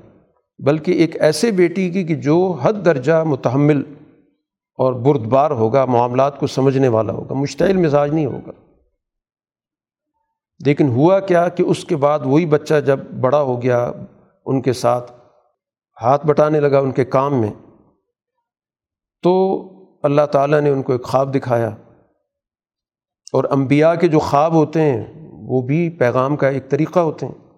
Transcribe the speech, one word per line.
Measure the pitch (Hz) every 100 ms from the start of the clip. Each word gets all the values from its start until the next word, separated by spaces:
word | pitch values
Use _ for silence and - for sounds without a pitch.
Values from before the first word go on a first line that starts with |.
| - _ _ _ _ -
بلکہ | 127 156 156
ایک | - 160 -
ایسے | 151 151 233
بیٹی | 185 175 170 185
کی | 180
کہ | 165
جو | 151 123 160 185 160
حد | 139 214
درجہ | 175 151 127 160 160
متحمل | 135 135 135 147 147 - - - _ _ _ _ _ _ -
اور | 131
بردبار | 123 120 143 110 131 151
ہوگا، | 135 113 135
معاملات | 127 120 123 123 139 -
کو | 147
سمجھنے | - 131 135 131
والا | 110 104
ہوگا، | 117 -
مشتعل | 131 139 - 175 190
مزاج | 165 143 147
نہیں | 156 143
ہوگا۔ | - - - _ _ _ _ _ _ _ _ _ _ _ _ _ _ _ _ _ _ _ -
لیکن | 131 147 151
ہوا | 120 156 196
کیا | 190 175 175
کہ | 175
اس | 175 165
کے | - 170
بعد | 143 151
وہی | 131 143 175
بچہ | 147 151 156 131
جب | 135 - -
بڑا | 127 143
ہو | 139 123
گیا، | 123 120 90 - - _ _ _ -
ان | 131
کے | 135
ساتھ | 117 120 123 - - _ _ _ _ _ _ _ -
ہاتھ | 113 143 151
بٹانے | 147 151 151
لگا | 143 139
ان | 135
کے | 127
کام | 127 135 139 139
میں، | 107 113 - _ _ _ _ _ _ _ _ _ _ _ _ _ _ _
تو | 170 185 190 190 - - - _
اللہ | 147 143 147
تعالیٰ | 143 143 151
نے | 147
ان | 135
کو | 127
ایک | 127
خواب | - 131 135
دکھایا۔ | 135 127 117 113 107 - _ _ _ _ _ _ _ _ _ _ _ _ _ _
اور | 131 135
انبیاء | 139 135 143 156
کے | 170 175
جو | 151
خواب | - 143 160
ہوتے | 165 151 165
ہیں | 156 117 - - - -
وہ | 107 127
بھی | 123 151 170
پیغام | 165 123 120 131 147
کا | 139
ایک | 139 -
طریقہ | 139 127 185
ہوتے | 170 139 127
ہیں، | - _